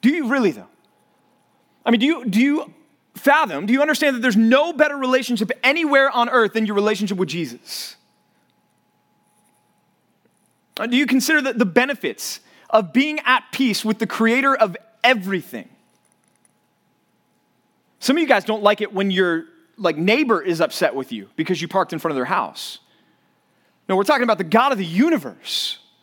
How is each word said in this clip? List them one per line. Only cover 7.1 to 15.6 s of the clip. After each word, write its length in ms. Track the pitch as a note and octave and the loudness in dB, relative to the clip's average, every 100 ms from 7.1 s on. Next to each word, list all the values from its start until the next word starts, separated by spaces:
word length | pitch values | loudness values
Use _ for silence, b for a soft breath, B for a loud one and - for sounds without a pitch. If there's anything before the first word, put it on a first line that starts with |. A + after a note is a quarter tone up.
| F#3+ | -4
with 120 | F3 | -4
Jesus? 680 | D#3+ D3 A#2 - - - - _ _ _ _ _ _ _ _ _ _ _ _ _ _ _ _ _ _ _ _ _ _ _ _ _ _ _ - | -4 -8 -10 -14 -14 -14 -18 _ _ _ _ _ _ _ _ _ _ _ _ _ _ _ _ _ _ _ _ _ _ _ _ _ _ _ -8
Uh, 60 | A#3 | -4
do 100 | B3 | -2
you 100 | C#4+ | 0
consider 340 | C4 C4 D#4 | 0 2 0
the, 120 | C4+ | 0
the 140 | F4 F#3+ | 0 0
benefits 760 | E3+ C4 C#4 D3+ - - - b b b | 2 0 -4 -8 -8 -12 -12 b b b
of 220 | A3 F#3 | 0 2
being 280 | A#3 D4 D4+ | 0 0 -2
at 240 | B3 B3+ - | 0 0 -2
peace 320 | - C4 G3 | -2 0 0
with 140 | G#3+ G#3+ | -2 -2
the 80 | A3 | -4
creator 500 | - A3+ A#3+ C#4 C4+ | 0 2 4 2 2
of 200 | G#3+ E3+ _ _ | 2 0 _ _
everything? 640 | A#3+ B3+ F#3 F#3+ - A#2+ | 0 0 -2 -6 -6 -16